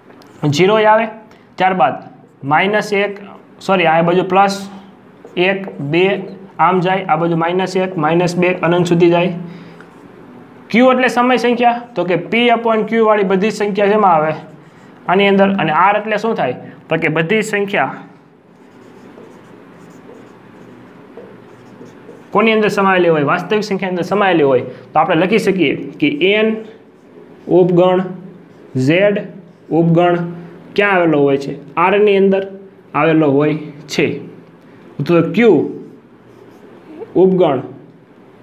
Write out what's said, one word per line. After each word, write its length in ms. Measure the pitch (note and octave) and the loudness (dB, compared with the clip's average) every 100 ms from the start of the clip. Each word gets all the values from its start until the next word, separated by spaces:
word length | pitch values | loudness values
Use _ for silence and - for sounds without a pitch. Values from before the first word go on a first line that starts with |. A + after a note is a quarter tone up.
| - - - - D3 | -20 -20 -20 -6 -2
ઝીરો 280 | C#3+ F3+ A3 G#3+ | 2 2 4 4
આવે, 160 | A3 A3+ - - - _ - | 2 0 -8 -20 -20 _ -2
ત્યારબાદ 380 | F#3 F#3 D3 - - - - _ | -2 2 0 -2 -12 -20 -20 _
માઇનસ 500 | C3+ D#3 F#3+ G#3+ G#3 | -2 0 2 -2 -2
એક, 260 | G3+ G3+ G3 - - - - | -2 -2 -6 -18 -20 -20 -10
સોરી, 260 | - F#3+ E3 | -2 0 2
આ 160 | E3 | 2
બાજુ 220 | E3+ F3+ | 2 0
પ્લસ 460 | F3+ F#3 G3+ G3 - - - - - - - - | 0 2 2 -2 -12 -16 -20 -20 -20 -20 -10 -2
એક, 320 | F3+ G3 G3 - | -2 -2 -8 -10
બે, 420 | C#3+ E3 F#3+ G3 - - - - | -4 0 0 -2 -8 -16 -14 -2
આમ 200 | E3 F#3 | 0 2
જાય, 260 | F3 F#3+ F#3+ | 0 -2 -2
આ 80 | D#3 | -2
બાજુ 180 | E3+ E3 | 0 0
માઇનસ 400 | E3 F#3 F#3 F#3+ | -2 -2 -2 -2
એક, 220 | F#3 F#3 | -4 -2
માઇનસ 400 | D3+ E3 F3 F3 | 0 0 0 0
બે, 200 | F3 F3+ | -2 0
અનંત 240 | E3 F3 E3+ | 0 0 0
સુધી 240 | E3+ E3+ | 2 4
જાય. 240 | E3+ F3+ - - - - - - - - - - - - - - | 2 0 -4 -12 -18 -20 -20 -20 -20 -20 -20 -20 -20 -20 -20 -4
ક્યુ 220 | G#3 B3+ | 2 4
એટલે 180 | B3+ B3+ | 4 0
સમય 280 | A#3+ B3 B3 | 0 0 0
સંખ્યા, 440 | A#3+ A#3 A#3+ A#3+ - - | 0 2 0 0 -6 -6
તો 100 | F3 | -2
કે 120 | E3+ E3+ | -2 -2
P 20 | A3+ A#3+ A3+ | 0 2 2
upon 300 | A#3 A3 G#3 | 0 -2 -2
Q 160 | A3+ A3 | 0 2
વાળી 180 | G#3+ | 2
બધી 260 | F#3+ F#3+ A3 | 2 0 0
જ 40 | |
સંખ્યા 340 | - G#3 G3 G3+ | -2 -4 0 0
શેમાં 280 | G#3+ G3 D#3+ | 2 2 2
આવે? 180 | D#3 D3+ - - - - - - - | 0 -4 -12 -20 -20 -20 -20 -12 -2
આની 200 | F#3 G3+ | 0 2
અંદર. 280 | G3 G3 G3 | 2 2 0
અને 120 | D#3+ | -2
આર 260 | D#3 F#3+ G#3+ | 2 2 0
એટલે 200 | G#3+ G#3+ | -2 -4
શું 180 | A3+ A3 | -4 -2
થાય? 200 | C#3 - - - - | -4 -6 -14 -20 -6
તો 80 | D#3+ | -4
કે 120 | D#3+ | -2
બધી 320 | D3+ E3 A3 | -2 -2 -2
જ 40 | G#3+ | -2
સંખ્યા 460 | G#3 G3+ F#3+ C3+ - - - _ _ _ - - - - - - - - - - - - - - - - - - - - - - - - - - - - - - - - - - - - - - | -4 -4 -2 -4 -6 -20 -20 _ _ _ -20 -20 -20 -20 -20 -20 -20 -20 -20 -20 -20 -20 -20 -20 -20 -20 -20 -20 -20 -20 -20 -20 -20 -20 -20 -20 -20 -20 -20 -20 -20 -20 -20 -20 -20 -20 -20 -4
કોની 200 | F#3+ A3+ | 0 2
અંદર 180 | A3 G#3 | 2 0
સમાયેલી 400 | G3+ F#3+ F#3 E3+ | 0 2 2 2
હોય? 160 | D#3 C#3+ | 2 0
વાસ્તવિક 380 | F3 E3+ G#3+ | -2 -2 -4
સંખ્યાની 320 | G3+ F#3+ F#3+ F3+ | -2 -6 -4 -6
અંદર 80 | |
સમાયેલી 400 | E3+ F#3+ G3 E3+ | -4 0 2 2
હોય. 200 | C#3+ B2+ - - - | 2 2 -2 -10 -4
તો 60 | D#3 | -2
આપણે 260 | E3 E3 F3+ | 0 0 2
લખી 140 | A3 | 2
શકીએ 360 | G3+ F#3 C#3+ - - - | 0 0 0 -2 -8 -4
કે 340 | D3 D3 F3+ | -2 0 0
એન 240 | G#3 A3 A3 - - - - - - - - - | 2 0 -4 -10 -20 -20 -20 -20 -20 -20 -18 0
ઉપગણ 560 | E3+ F3+ E3+ F#3 F#3 F#3+ - - - - - - C3 | 2 4 4 2 2 -2 -10 -18 -20 -20 -20 -10 -2
ઝેડ 460 | C3 E3+ G#3 G3 - - - - - | 0 2 2 0 -6 -16 -20 -20 -4
ઉપગણ 480 | D#3 E3+ E3 F3 F3 E3+ - - - - - | 0 2 2 2 0 -4 -12 -18 -20 -6 -2
ક્યાં 200 | G3+ F#3 | 0 2
આવેલો 240 | E3 D3+ | 2 2
હોય 180 | C#3+ C#3 | 2 0
છે? 200 | - - - - | -4 -12 -6 0
આરની 400 | F3+ G3+ G#3 G3 | 2 4 2 4
અંદર 300 | G3 G3 G3 - - - - C#3+ | 2 0 -4 -12 -20 -20 -8 -2
આવેલો 360 | D#3 D#3+ D3+ | 0 2 2
હોય 240 | C3+ D3+ D#3 - - - | 2 0 -2 -8 -16 -8
છે. 340 | - C#3 - - - - - - - - - D3 | -4 -4 -4 -12 -20 -20 -20 -20 -20 -16 -8 0
તો 180 | E3+ D#3+ F3 | 0 2 2
ક્યુ 360 | A#3 D3+ - - - - - - - - - - - - - - A4 D3 | 4 4 0 -8 -16 -20 -20 -20 -20 -20 -20 -20 -20 -20 -20 -18 -4 2
ઉપગણ 460 | F#3 F3+ E3+ C3 - - - - _ - - - | 2 4 2 0 -6 -16 -20 -20 _ -20 -20 -8